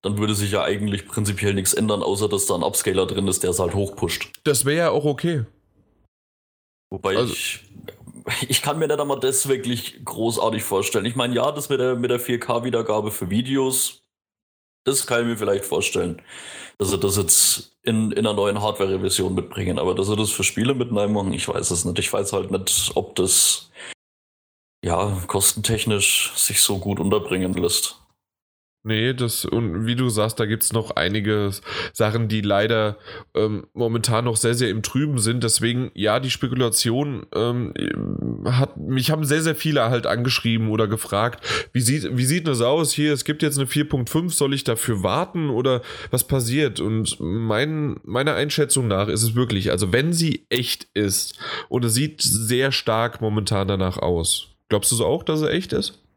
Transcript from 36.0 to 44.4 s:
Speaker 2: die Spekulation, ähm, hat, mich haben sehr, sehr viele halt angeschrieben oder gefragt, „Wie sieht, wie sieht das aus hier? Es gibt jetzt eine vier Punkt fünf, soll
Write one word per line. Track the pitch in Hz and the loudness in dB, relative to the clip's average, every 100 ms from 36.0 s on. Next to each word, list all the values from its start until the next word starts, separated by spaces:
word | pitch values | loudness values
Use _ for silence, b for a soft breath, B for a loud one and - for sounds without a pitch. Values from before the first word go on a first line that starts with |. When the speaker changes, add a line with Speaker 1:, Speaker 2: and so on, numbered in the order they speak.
| 104 113 | 0 2
Speaker 2:
die | 131 | 0
Spekulation, | - 127 127 120 110 117 120 147 127 - | -2 -2 0 0 2 0 0 -2 -6 -6
ähm, | - 117 120 113 - - - 50 - 60 58 | -2 0 0 -4 -4 -4 -2 -4 -4 -4 -4
hat, | 50 123 135 - | 0 2 2 -2
mich | 76 131 123 | -4 0 2
haben | 156 | 0
sehr, | 147 156 | 2 2
sehr | 160 151 | 2 0
viele | 160 143 113 | 0 2 4
halt | 120 113 | 2 0
angeschrieben | 110 123 - 117 113 110 | 0 0 0 2 2 2
oder | 107 107 | 2 2
gefragt, | 107 - 101 117 - B B B | 0 0 0 0 -2 B B B
„Wie | 123 | 0
sieht, | 113 147 87 123 | 2 0 0 0
wie | 127 | 0
sieht | 170 160 | 0 0
das | 127 | 2
aus | 120 156 151 | 4 4 2
hier? | - 151 | 2 2
Es | 143 | 2
gibt | - 151 | -2 0
jetzt | 156 139 | 0 0
eine | 135 | 0
vier | 151 147 | 0 0
Punkt | 143 120 | 0 0
fünf, | 151 175 | 0 0
soll | 160 | 0